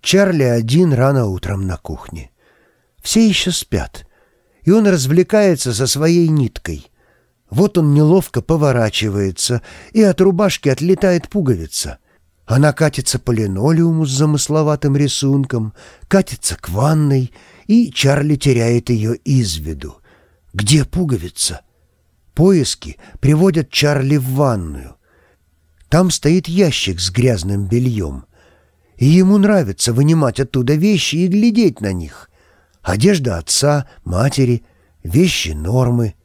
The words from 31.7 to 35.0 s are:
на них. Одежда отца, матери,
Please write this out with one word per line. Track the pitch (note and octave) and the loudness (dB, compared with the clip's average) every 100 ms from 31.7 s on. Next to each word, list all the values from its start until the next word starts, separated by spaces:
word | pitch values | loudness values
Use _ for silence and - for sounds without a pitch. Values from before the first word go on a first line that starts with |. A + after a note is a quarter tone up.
| A#2 | 0
на | G#2 | -6
них. | F#2 D#2 - - _ _ _ _ _ | -6 -8 -14 -20 _ _ _ _ _
Одежда | - F#2+ D#3+ F#3+ B2+ E2+ | -6 0 2 2 -2 -6
отца, | - - C#3+ D3 C3 - | -4 -2 0 0 -4 -14
матери, | - F2 C3+ - B2+ A#2+ _ _ _ _ | -6 -2 0 0 0 0 _ _ _ _